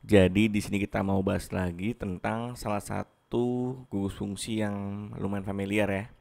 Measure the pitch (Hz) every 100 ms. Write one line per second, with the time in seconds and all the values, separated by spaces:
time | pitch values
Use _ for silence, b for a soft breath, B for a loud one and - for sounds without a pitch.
0 | - 104 92 95 110 104 - 101 101 104
1 | 98 98 95 95 - 92 90 85 101 120
2 | 101 90 110 110 120 120 110 104 - 98
3 | 98 _ _ 117 123 123 127 131 127 98
4 | 98 - 101 95 - 110 104 101 101 101
5 | 104 117 98 101 98 98 98 107 101 98
6 | 113 -